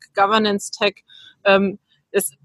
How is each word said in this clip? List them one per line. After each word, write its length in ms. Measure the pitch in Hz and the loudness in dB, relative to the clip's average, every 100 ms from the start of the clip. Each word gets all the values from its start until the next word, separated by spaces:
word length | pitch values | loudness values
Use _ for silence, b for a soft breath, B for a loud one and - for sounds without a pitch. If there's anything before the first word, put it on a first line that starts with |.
| - - | -6 -2
Governance-Tech, 880 | 196 220 214 202 - - 208 - _ B B B | 2 2 0 -2 -6 -4 -4 -4 _ B B B
ähm, 360 | 202 196 196 202 _ _ _ | 2 2 2 -6 _ _ _
es, 220 | 196 - - | -4 -4 -10